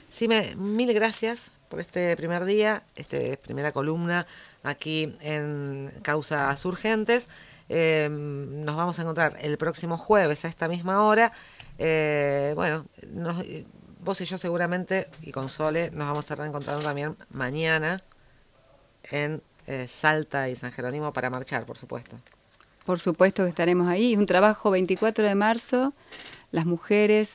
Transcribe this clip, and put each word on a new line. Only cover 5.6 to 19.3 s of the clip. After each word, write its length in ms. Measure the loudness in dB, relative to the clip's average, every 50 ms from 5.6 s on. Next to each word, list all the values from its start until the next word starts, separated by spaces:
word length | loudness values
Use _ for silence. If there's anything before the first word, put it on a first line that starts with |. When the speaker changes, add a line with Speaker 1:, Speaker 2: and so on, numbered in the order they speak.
| -6 -6 -6 -8 -8 -10 -12 -6 -4
Speaker 1:
Causas 600 | -2 -2 -2 -2 -2 -2 0 0 0 0 -2 -2
Urgentes. 640 | -4 -4 -2 0 0 0 2 2 2 2 2 0 -4 -12 -20 -20 -20 -20 -20 -8 -4
Eh, 400 | 0 2 4 4 4 4 2 0
nos 640 | -2 -4 -6 -6 -6 -6 -6 -8 -8 -6 -4 -2 -2
vamos 220 | 0 0 -2 -2 -2
a 20 | -4
encontrar 340 | -2 0 2 2 2 0 -2
el 160 | -4 -4 -2 -2
próximo 380 | -2 -2 -2 -4 -4 -4 -4 -2
jueves 460 | 2 4 6 6 6 4 2 0 -4
a 40 | -6
esta 200 | -6 -4 -2 -2
misma 340 | -2 -2 -2 0 2 4 4
hora. 280 | 6 6 6 4 4 2 -2 -18 -20 -20 -20 -20 -18 -8 -4
Eh, 760 | 0 0 2 2 2 2 2 2 2 0 0 0 0 -2 -2
bueno, 280 | -2 -2 -2 -2 -4 -6 -10 _ -20 -18 -12 -10
nos, 320 | -6 -6 -4 -6 -6 -8 -8 -10 -12 -14 -16 -20 -20 -20 -20 -20 -8
vos 200 | -6 -6 -4 -4
y 40 | -4
yo 120 | -6 -6 -4
seguramente, 680 | -4 -2 0 0 0 0 0 -2 -2 -2 -2 -2 -2 -4 -10 -16 -14
y 80 | -10
con 180 | -8 -6 -6 -6
Sole, 420 | -4 -2 -2 0 0 0 -2 -2 -4
nos 80 | -6 -4
vamos 120 | -4 -4 -4
a 20 |
estar 180 | -4 -6 -8 -8
reencontrando 440 | -6 -6 -6 -6 -6 -4 -4 -4 -2
también 340 | -4 -2 -2 -4 -4 -6 -10 -14 -14
mañana 680 | -8 -6 -4 -4 -2 -2 0 0 0 0 0 -2 -4 -4 -8 -14 -20 -20 -20 _ _ _ _ _ _ _ _ _ _ _ _ _ _ _ -12 -6
en, 320 | -4 -2 -2 -2